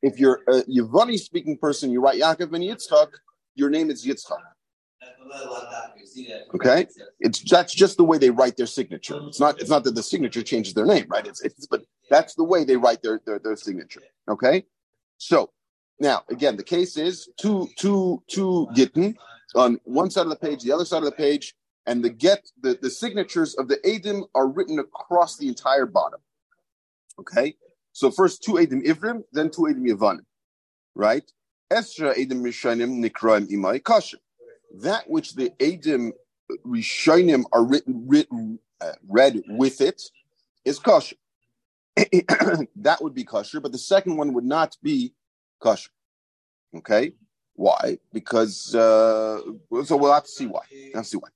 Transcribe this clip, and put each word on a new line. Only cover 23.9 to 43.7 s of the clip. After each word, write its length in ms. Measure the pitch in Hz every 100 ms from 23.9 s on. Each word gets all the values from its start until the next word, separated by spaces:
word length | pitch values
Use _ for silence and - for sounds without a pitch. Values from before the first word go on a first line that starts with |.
| 214 190 202 - 131
are 120 | 135
written 320 | 143 185 156
across 580 | 135 - - 175 165 -
the 100 | 143
entire 380 | 120 131 139 127
bottom. 340 | 92 76 - _ _ _ _ _ _ _ _ _ -
Okay, 360 | 95 117 135 156 _ _ _
so 200 | - 196
first 320 | - 185 -
two 140 | - 185
Edom 220 | 165 131
Ivrim, 400 | 139 156 208 233 -
then 160 | 139 156
two 180 | 156 156
Edom 180 | 139 123
Yevanim, 400 | 104 104 87 _ _ _ _ _ _ _ -
right? 340 | 104 127 - _ _ _ _
Esra 460 | 214 226 - 151 120
Edom 260 | 131 127
Rishonim 600 | 123 117 127 117 117 127
Nikraim 480 | 113 - 113 107 101
Imai 300 | 101 95 123
Kasher. 340 | - 226 - - _ _ - _ _ 95
That 280 | 120 220 -
which 240 | 160 147
the 180 | 170 127 -
Edom 540 | 139 180 147 139 117 - _ _ _ - 120
Rishonim 800 | 120 113 - - 165 180 143 120
are 120 | 113
written, 400 | 120 143 - 123 123
written, 520 | 147 151 120 110 113 _ _
uh, 120 | 87 78 95
read 340 | 107 135 113 -
with 340 | 107 135 131
it 200 | 135 - - _ _ _ _ _
is 160 | - -
kosher. 360 | - 208 - - _ _ _ _ _ _ _ -
<clears throat> 80 | - 185 170 - 160 165 147 -
That 240 | 104 165
would 120 | 156
be 100 | 131
kosher, 360 | 117 - 104 151
but 120 | 139